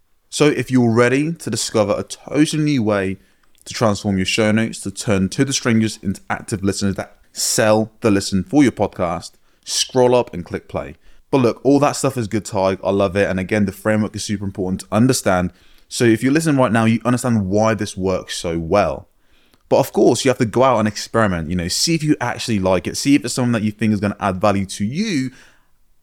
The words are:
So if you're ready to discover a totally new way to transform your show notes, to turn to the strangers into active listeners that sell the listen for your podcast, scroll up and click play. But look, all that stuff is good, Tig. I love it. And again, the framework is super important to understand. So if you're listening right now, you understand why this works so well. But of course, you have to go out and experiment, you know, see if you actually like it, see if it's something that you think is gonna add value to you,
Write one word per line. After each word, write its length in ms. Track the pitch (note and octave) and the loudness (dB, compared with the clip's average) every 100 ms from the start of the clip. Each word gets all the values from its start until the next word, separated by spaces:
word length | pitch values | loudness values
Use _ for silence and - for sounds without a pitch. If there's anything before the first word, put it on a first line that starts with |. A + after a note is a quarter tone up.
| _ _ _ | _ _ _
So 160 | - D3+ | 0 2
if 240 | B2+ B2+ | 2 0
you're 220 | B2+ A#2+ | 2 4
ready 400 | A2+ A#2+ C3+ D3+ | 4 4 2 -2
to 180 | E3+ - | -6 -8
discover 440 | G#2+ - A2+ G2+ G2+ | -6 -2 0 0 0
a 60 | |
totally 600 | G2 - - C#3+ D3+ D#3 | -4 -14 -6 0 0 2
new 200 | D3+ C#3 | 0 0
way 360 | G#2 G2+ F#2+ F#2+ _ _ _ _ | 0 0 -2 -6 _ _ _ _
to 100 | - | -14
transform 420 | - A2+ G2+ G#2+ F#2+ | 0 0 0 0 0
your 100 | F#2 | 0
show 260 | - G#2+ | 2 2
notes, 280 | A2 A2+ - | 2 0 -6
to 100 | G2+ | -10
turn 380 | - - F#2+ F#2 | -8 -2 0 0
to 140 | - | 0
the 80 | C3+ | -2
strangers 460 | C3 C3 A2+ A2 - | -2 0 2 0 -4
into 180 | G2 F#2 - | -6 -8 -6
active 320 | G#2 - G2+ | -8 -6 -4
listeners 320 | G2 F#2+ G2+ | -2 -2 -2
that 240 | F#2 - - _ | -4 -8 -16 _
sell 600 | - - - A2 A2 A2 - | -8 -4 2 4 4 0 -2
the 100 | A#2 | 0
listen 340 | G2 - G2 | 2 0 -4
for 180 | F2+ C#3+ | 2 4
your 100 | C3 | 4
podcast, 600 | - G2 - F2 E2+ - - _ _ | 2 -4 -2 -4 -4 -10 -20 _ _
scroll 500 | - - - B2+ B2 | -8 -6 -2 2 4
up 180 | B2 A#2 | 4 0
and 120 | F2 | -6
click 240 | E2+ F#2+ - | -8 -10 -8
play. 260 | F2+ C#2 D2+ - - _ | -8 -8 -14 -20 -20 _
But 80 | C#3 | 0
look, 220 | B2 - | 2 0
all 160 | C3 C#3+ | 2 4
that 160 | C#3+ A#2+ | 2 0
stuff 200 | C#3 B2 | -4 -4
is 120 | G#2 | -4
good, 160 | G#2+ | -4
Tig. 340 | - G#2 F#2+ F#2+ | -4 -2 -2 0
I 60 | - | -2
love 260 | G2 G2 G2 | 0 0 0
it. 120 | F#2 | 0
And 120 | F#2+ | -2
again, 260 | F2+ G#2+ G2 | -2 0 -2
the 60 | |
framework 420 | - A2 G#2+ G#2+ | -2 -2 0 -2
is 100 | G#2+ | -6
super 200 | - G2+ | -6 -6
important 380 | G2 F#2+ F#2 F#2+ | -6 -6 -6 -6
to 40 | - | -2
understand. 600 | G#2 C3 B2+ G#2 F#2 F2+ - _ _ _ | 2 2 2 0 0 0 -6 _ _ _
So 160 | - | 0
if 180 | A#2+ A2 | 2 4
you're 100 | C3 | 2
listening 240 | D3+ D#3+ C#3 | 0 2 2
right 140 | B2 | 2
now, 140 | A2+ | 2
you 160 | A2+ A#2 | 2 2
understand 440 | A#2+ B2 B2 A2+ F#2 | 0 -2 0 0 0
why 260 | G#2 A2 | 2 2
this 220 | G#2+ G#2 - | 0 -4 -4
works 420 | F#2 F#2 - - | -2 -4 -6 -8
so 200 | F2+ E2 | -6 -4
well. 500 | E2 G2+ F2 C2 - _ _ _ _ _ _ | 0 2 2 -2 -12 _ _ _ _ _ _
But 100 | C3 | 0
of 140 | C3+ | 2
course, 320 | - G3+ B2 | 2 2 4
you 40 | C3 | 0
have 100 | B2 | 0
to 60 | |
go 180 | A#2+ A#2 | 0 2
out 160 | C3 A2+ | 2 4
and 80 | G#2+ | 0
experiment, 640 | - - A2+ G#2+ F2 D#2 | -2 -4 0 2 0 -2
you 60 | F2+ | -4
know, 100 | F2 | -2
see 280 | - - | -2 0
if 100 | E3 | 0
you 120 | D3+ - | 0 0
actually 400 | A#2+ - - G#2+ | -2 -6 -2 0
like 260 | F#2 F#2 - | 2 0 0
it, 100 | - | -4
see 200 | C#3 C#3+ | 2 2
if 80 | |
it's 100 | C3 | 2
something 180 | C#3 B2 | -2 0
that 100 | A#2 | 0
you 100 | G#2+ | -2
think 200 | - A2 | -2 0
is 80 | G#2 | 0
gonna 160 | G2+ F#2 | -2 -2
add 200 | G2 F#2 | -4 0
value 260 | G#2 G2 C3+ | 0 0 -2
to 180 | - | -4
you, 480 | G#2 D3 A3+ D#3 C3 - - _ _ _ _ _ | -6 -4 -2 -2 -4 -10 -20 _ _ _ _ _